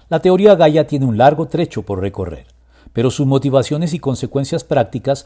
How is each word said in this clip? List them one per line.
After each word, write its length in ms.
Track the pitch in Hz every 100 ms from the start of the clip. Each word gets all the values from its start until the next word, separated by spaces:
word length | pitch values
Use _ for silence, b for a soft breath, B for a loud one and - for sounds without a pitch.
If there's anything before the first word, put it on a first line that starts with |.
| b
la 140 | 160
teoría 340 | 185 185 208 180
Gaia 320 | 156 156 147
tiene 180 | 143 131
un 120 | 107
largo 300 | 135 151 151
trecho 360 | 160 165 -
por 160 | - 95
recorrer, 480 | 98 98 87 82 - _ b b b
pero 180 | - 127
sus 160 | - 135
motivaciones 680 | 135 - 135 - 147 170
y 60 | 165
consecuencias 640 | 135 120 123 139 135 165
prácticas 600 | - 135 120 123 135 139